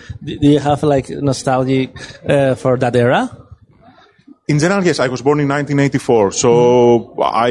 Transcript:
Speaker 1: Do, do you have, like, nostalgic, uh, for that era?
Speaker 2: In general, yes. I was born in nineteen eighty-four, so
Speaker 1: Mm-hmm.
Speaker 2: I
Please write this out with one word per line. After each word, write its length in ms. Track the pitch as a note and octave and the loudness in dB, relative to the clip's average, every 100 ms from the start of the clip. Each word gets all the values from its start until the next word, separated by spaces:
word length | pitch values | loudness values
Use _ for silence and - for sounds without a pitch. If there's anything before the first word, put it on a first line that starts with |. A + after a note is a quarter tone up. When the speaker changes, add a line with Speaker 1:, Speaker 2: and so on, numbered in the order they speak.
| - - | -20 -16
Speaker 1:
Do, 140 | D3 - | -14 -2
do 40 | D3 | 2
you 60 | D3 | 2
have, 240 | C#3+ C#3+ D3+ | 0 -2 0
like, 140 | C#3 B2+ | -2 -4
nostalgic, 800 | C#3 C#3+ C3 - C3 C3 C3+ C3 - - - - | -6 -4 -4 -2 -2 0 -2 -4 -10 -20 -12 -2
uh, 240 | D3 C3+ B2 | 0 0 0
for 140 | C3 B2 | -2 0
that 80 | B2+ | 0
era? 360 | B2 A#2+ E3 B3+ - - - _ _ - _ _ _ _ - - | 2 2 0 -2 -10 -20 -20 _ _ -20 _ _ _ _ -12 -4
Speaker 2:
In 120 | D3 | 0
general, 260 | E3+ G3+ | 0 0
yes. 160 | F3 C#3+ | 0 0
I 80 | C3 | -2
was 140 | B2 | -2
born 180 | B2+ D3 | -2 0
in 80 | C#3+ | 0
nineteen 320 | C#3+ C#3+ C#3+ | -2 -2 0
eighty-four, 520 | C#3 B2+ - A#2 G2 | 0 0 0 2 2
so 180 | - B2 | 0 2
Speaker 1:
Mm-hmm. 960 | A#2+ B2 B2 A#2+ A#2 G#2 - C#2 A2 | 4 4 4 4 2 0 -4 -2 0
Speaker 2:
I 0 | A#2+ | -2